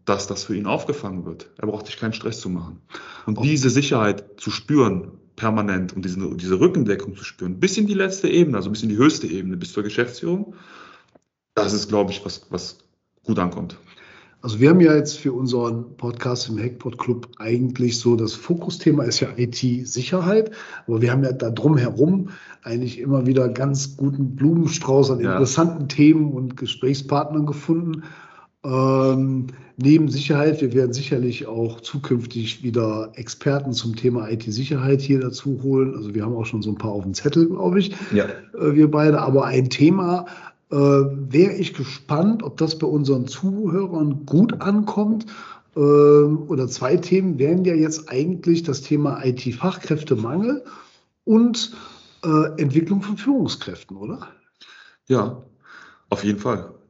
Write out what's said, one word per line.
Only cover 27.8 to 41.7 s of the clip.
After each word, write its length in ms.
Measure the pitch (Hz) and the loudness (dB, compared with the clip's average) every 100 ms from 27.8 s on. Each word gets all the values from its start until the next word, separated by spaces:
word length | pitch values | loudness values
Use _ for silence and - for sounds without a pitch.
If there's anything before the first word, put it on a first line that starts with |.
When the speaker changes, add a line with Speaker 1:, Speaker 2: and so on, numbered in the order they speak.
| 170 156 - - - - _ _ | -2 -6 -12 -20 -20 -20 _ _
Speaker 2:
Ähm, 840 | 143 131 131 135 131 131 135 131 127 - - - | -2 2 4 4 4 2 0 -2 -6 -12 -16 0
neben 280 | 135 160 151 | 6 6 4
Sicherheit, 520 | 127 - 143 156 147 | 0 0 2 2 2
wir 120 | 131 | 2
werden 200 | 123 123 | 2 2
sicherlich 540 | 123 139 135 123 113 110 | -2 -2 -2 -2 -4 -8
auch 340 | 113 113 - | -4 -4 -6
zukünftig 840 | - 139 - 123 117 117 113 - | -10 -8 -2 -2 -2 -6 -8 -6
wieder 480 | 123 117 110 107 110 - | -4 0 0 -2 -8 -12
Experten 560 | 117 - 143 139 135 | -14 -4 -2 -2 -2
zum 220 | 113 120 113 | -4 -4 -2
Thema 340 | 127 120 110 | 0 0 -4
I-T-Sicherheit 720 | 113 110 107 135 143 131 139 | -6 -4 -6 -4 -2 2 2
hier 180 | 139 135 | 2 0
dazu 420 | 127 - 143 123 | 0 -6 -6 -4
holen. 320 | 131 135 131 120 | 0 2 0 -2
Also 180 | 107 | -6
wir 100 | 104 107 | -4 -4
haben 100 | 117 | -4
auch 100 | 110 | -4
schon 160 | 110 | -4
so 80 | 104 | -4
ein 80 | 104 | -6
paar 140 | 110 | -6
auf 120 | 101 | -6
dem 100 | 95 | -6
Zettel, 340 | 95 147 165 165 | -4 0 2 2
glaub 280 | 180 185 190 | 2 2 2
ich, 200 | 180 - - | 0 -4 -2
Speaker 1:
Ja. 120 | 104 - | 0 -2
Speaker 2:
äh, 480 | - - - 151 147 | -6 -14 -2 2 6
wir 160 | 151 | 6
beide. 300 | 151 151 147 | 6 4 4
Aber 240 | 131 135 127 | 4 2 2
ein 240 | 131 131 | 0 0
Thema, 560 | - 151 190 180 180 180 - - _ _ | 4 4 4 0 -2 -4 -16 -20 _ _
äh, 40 | 143 | 2
wär 840 | 143 139 139 139 131 143 196 - | 4 4 2 -2 0 4 4 2
ich 140 | 160 | -4